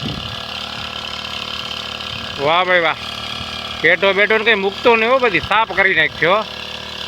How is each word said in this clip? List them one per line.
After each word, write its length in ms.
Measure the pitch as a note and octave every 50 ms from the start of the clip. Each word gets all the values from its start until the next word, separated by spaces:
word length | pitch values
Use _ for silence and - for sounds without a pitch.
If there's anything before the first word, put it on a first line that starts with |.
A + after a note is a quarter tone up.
| - - - - - - - - - - - - - - - - - - - - - - - - - G1+ - - - G1+ - G1+ - - - - - - - - - - - - - - - -
વાહ 240 | C#3 C#3+ D#3+ F3 F#3
ભાઈ 160 | F3+ F3+ F3+
વાહ. 160 | E3 D#3 C#3+ - - - - - - - - - - - - - - - - - -
બેઠો 300 | D#3 F3+ F3 F#3+ G3 G3
બેઠો 260 | F#3 G#3 G3+ A3 A3
ને 60 | G#3+
કંઈ 100 | A3 A3+
મૂકતો 420 | G3+ F#3+ G3+ G3 - - B3 A#3
નહીં 140 | A3+ A3 A#3
હો, 80 | B3+ C4+
બધી 220 | B3 A#3 F#3 D#3+
સાફ 320 | - - G3 G#3+ A3+ A3 F#3
કરી 220 | F3+ G3 F#3+ F#3
નાખ્યો. 500 | D#3 D#3 C#3+ - - D3+ D#3+ F#3+ G#3+ G#3+ - - - - - - - - - - - -